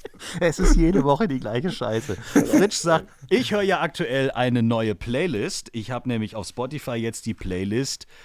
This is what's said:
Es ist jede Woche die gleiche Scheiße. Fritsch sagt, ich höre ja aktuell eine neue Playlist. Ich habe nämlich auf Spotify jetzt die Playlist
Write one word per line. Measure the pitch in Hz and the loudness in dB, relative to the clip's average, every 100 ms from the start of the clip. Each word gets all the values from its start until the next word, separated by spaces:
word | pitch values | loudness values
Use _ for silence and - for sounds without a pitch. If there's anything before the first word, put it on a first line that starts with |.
| - - - 175 | -18 -16 -12 -2
Es | 175 151 | 0 4
ist | 185 - | 6 6
jede | 165 190 | 6 4
Woche | 139 139 220 | 4 4 2
die | 131 | -2
gleiche | 104 120 175 | -2 -2 -2
Scheiße. | 147 113 113 - 95 | -2 -2 -2 -2 -6
Fritsch | - 277 - 302 202 - | 0 2 4 4 4 0
sagt, | 165 160 - - 131 | 0 0 -2 -16 0
ich | 214 - | 0 2
höre | 208 | 0
ja | 196 170 | 2 0
aktuell | 160 - 143 135 135 | -2 -4 -2 0 0
eine | - 123 120 | 0 0 2
neue | 113 113 110 | 2 2 0
Playlist. | 98 120 127 180 107 151 - - | -2 -4 -2 -2 -2 -4 -6 -10
Ich | 117 110 | -10 -8
habe | 123 127 | -6 -4
nämlich | 117 107 110 | -2 -2 -6
auf | 92 | -8
Spotify | - 127 151 - | -6 -6 -6 -6
jetzt | 117 113 - 117 | -4 -4 -4 -8
die | |
Playlist | 104 95 90 98 113 135 - - - | -6 -4 -4 -2 -2 -2 -6 -14 -20